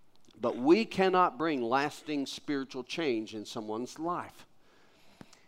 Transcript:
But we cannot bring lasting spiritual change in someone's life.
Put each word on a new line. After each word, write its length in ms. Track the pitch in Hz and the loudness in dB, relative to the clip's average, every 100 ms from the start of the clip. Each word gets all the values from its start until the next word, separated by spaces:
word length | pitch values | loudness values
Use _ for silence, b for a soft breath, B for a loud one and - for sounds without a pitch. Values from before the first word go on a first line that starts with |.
| - - - - | -20 -20 -20 -6
But 180 | 113 113 | -2 2
we 280 | 131 196 226 | 6 6 4
cannot 520 | 190 190 185 175 127 | 2 4 6 4 2
bring 240 | 160 143 | 0 0
lasting 640 | 117 127 147 - - 147 135 | 2 2 0 -4 -6 -4 -4
spiritual 580 | - - 143 127 135 | -6 -4 -4 -4 -8
change 520 | 120 - 160 113 107 107 | -8 -2 0 0 -2 -8
in 100 | 101 | -10
someone's 540 | 120 107 107 123 - | -8 -6 -4 -6 -6
life. 480 | 165 170 101 - - - b b b b b b b b | -4 -4 -8 -14 -20 -20 b b b b b b b b